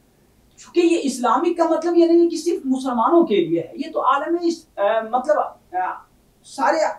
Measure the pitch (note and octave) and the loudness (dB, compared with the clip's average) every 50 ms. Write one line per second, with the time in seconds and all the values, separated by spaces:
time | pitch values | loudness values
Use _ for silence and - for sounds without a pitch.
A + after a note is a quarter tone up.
0 | _ _ _ _ _ _ _ _ _ _ _ - - - - F4 F4 E4 E4 D#4+ | _ _ _ _ _ _ _ _ _ _ _ -20 -20 -4 0 2 2 2 2 0
1 | C#4+ C4 - - B3 A#3 A#3 - E4+ F4 E4+ E4 E4 E4 D#4+ D#4 E4 F4 E4+ E4+ | 0 -4 -4 -2 0 0 2 2 2 0 0 0 0 0 0 0 0 2 4 4
2 | E4 E4+ E4+ E4+ E4+ E4+ D#4 - - F4 - - - C4 C4 C4 C4+ C4 A#3+ A3+ | 4 6 6 4 4 2 0 -4 -4 -4 -4 -4 -2 -4 -4 -2 -4 -4 -2 0
3 | A#3 C4 F4 E4 - - G3+ F3 D#3+ D#3 E3 E3 - - - - D#4 D#4+ - - | 2 4 4 4 4 4 2 0 0 0 -2 -4 -4 -6 -10 -12 -12 -6 -6 -2
4 | - B3+ C#4 C#4+ D#4 E4 E4+ F4 E4+ E4+ E4 - - _ _ - G3+ G#3 A3+ A3 | 0 0 0 0 -2 -2 -4 -2 -2 -2 -4 -4 -10 _ _ -2 0 0 0 -2
5 | A3 A3 A#3+ B3+ C4 D4+ D4 - - - - - _ _ F4+ - F#3 F#3 - - | -2 -2 -4 -4 -2 0 0 -2 -2 -4 -10 -16 _ _ -6 -6 -6 -6 -8 -12
6 | - _ _ _ _ _ _ _ _ - - C4+ - - E4 D#4+ - - - | -16 _ _ _ _ _ _ _ _ -16 -8 -2 -2 0 0 0 -2 -2 -4